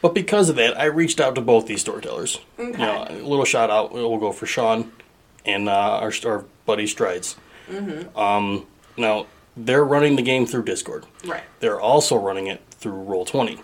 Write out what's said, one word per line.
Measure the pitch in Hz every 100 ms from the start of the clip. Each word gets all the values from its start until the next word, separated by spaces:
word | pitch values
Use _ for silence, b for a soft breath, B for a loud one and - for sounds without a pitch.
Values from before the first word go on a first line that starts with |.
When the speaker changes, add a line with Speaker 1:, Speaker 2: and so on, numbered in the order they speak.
Speaker 1:
but | 175
because | 196 180 208 175
of | 151
that, | 117 -
I | 151
reached | 151 165 -
out | 135 131
to |
both | 117 113 113
these | 101
storytellers. | - 104 - 62 85 - - -
Speaker 2:
Okay. | 240
Speaker 1:
You | 233
know, | 107 104 -
a | -
little | 143 143
shout | 127 127 113
out. | 107 107
We'll | 120 117 113
go | 107
for | 98 110
Sean | - 113 113 113 - - _ _ _ -
and, | 98 104
uh, | 98 101 107
our, | 107 - 120
our | 104 - _ -
buddy | 107 107
Strides. | - 107 90 - - B B -
Speaker 2:
Mm-hmm. | 196 202 156 175 107
Speaker 1:
Um, | 104 104 101 98 - _ _ -
now, | 113 107 - - _ -
they're | 113 135
running | 143 143 147 139
the |
game | 123 131
through | 120 127
Discord. | 110 90 - - - _
Speaker 2:
Right. | - - - _
Speaker 1:
They're | 113 101
also | 107 147 147 120
running | 98 98 95
it | 95 -
through | - 117
Roll | 95 95 95
twenty, | 90 135 113 -